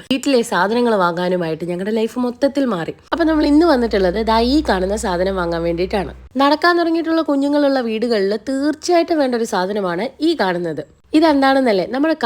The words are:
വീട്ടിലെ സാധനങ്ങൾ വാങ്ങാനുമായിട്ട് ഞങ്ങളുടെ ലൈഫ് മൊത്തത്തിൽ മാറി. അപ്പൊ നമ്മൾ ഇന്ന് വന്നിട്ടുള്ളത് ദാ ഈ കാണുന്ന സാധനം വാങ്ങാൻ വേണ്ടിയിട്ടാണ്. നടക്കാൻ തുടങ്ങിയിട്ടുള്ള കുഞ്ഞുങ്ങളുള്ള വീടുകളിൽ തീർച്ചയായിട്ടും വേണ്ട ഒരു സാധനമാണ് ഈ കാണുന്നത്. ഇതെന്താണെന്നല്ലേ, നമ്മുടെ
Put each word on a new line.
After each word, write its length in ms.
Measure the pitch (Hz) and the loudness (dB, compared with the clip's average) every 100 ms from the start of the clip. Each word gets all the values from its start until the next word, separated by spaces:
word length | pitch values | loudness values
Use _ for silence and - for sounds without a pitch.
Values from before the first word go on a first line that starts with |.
| - | -4
വീട്ടിലെ 300 | 262 285 254 | -4 0 0
സാധനങ്ങൾ 520 | 233 185 196 233 240 | 0 0 0 2 0
വാങ്ങാനുമായിട്ട് 680 | 214 175 175 180 180 165 160 | 2 0 0 -2 -2 -4 -6
ഞങ്ങളുടെ 300 | 175 175 196 | -6 -6 -4
ലൈഫ് 240 | 220 226 254 | -2 -4 -4
മൊത്തത്തിൽ 460 | 247 240 277 285 | -6 -2 -2 0
മാറി. 240 | 262 185 160 - - | -2 -2 -6 -10 -8
അപ്പൊ 120 | 302 | -2
നമ്മൾ 220 | 320 311 302 | 0 2 4
ഇന്ന് 200 | 294 339 | 4 4
വന്നിട്ടുള്ളത് 600 | 262 233 214 185 170 220 | 4 2 0 0 0 0
ദാ 140 | 226 | 2
ഈ 220 | 240 294 294 | 2 0 0
കാണുന്ന 280 | 190 185 214 | -2 0 -2
സാധനം 400 | 220 175 190 190 | -2 -2 -2 -2
വാങ്ങാൻ 260 | 170 170 | -2 -2
വേണ്ടിയിട്ടാണ്. 520 | 170 165 185 208 170 - - 262 | -2 -2 -2 -2 -6 -10 -12 0
നടക്കാൻ 420 | 277 302 339 349 | 2 4 2 2
തുടങ്ങിയിട്ടുള്ള 440 | 330 330 320 320 | 0 -2 0 -2
കുഞ്ഞുങ്ങളുള്ള 580 | 311 285 277 294 277 269 | 0 0 0 2 2 0
വീടുകളിൽ 560 | 233 220 233 220 196 214 | -2 -2 0 0 0 -2
തീർച്ചയായിട്ടും 840 | 269 269 294 302 - 339 339 320 | -4 -4 -2 -4 0 2 2 0
വേണ്ട 160 | 262 | 0
ഒരു 100 | 240 | 0
സാധനമാണ് 760 | 226 196 185 208 185 170 247 - | -2 -2 -2 -2 -2 -4 -6 -4
ഈ 120 | 311 302 | -2 0
കാണുന്നത്. 580 | 190 175 170 151 - _ _ | 0 -2 -4 -6 -10 _ _
ഇതെന്താണെന്നല്ലേ, 720 | 311 320 277 269 269 254 196 175 | 2 4 4 4 2 2 2 0
നമ്മുടെ 300 | 247 320 311 | -2 0 0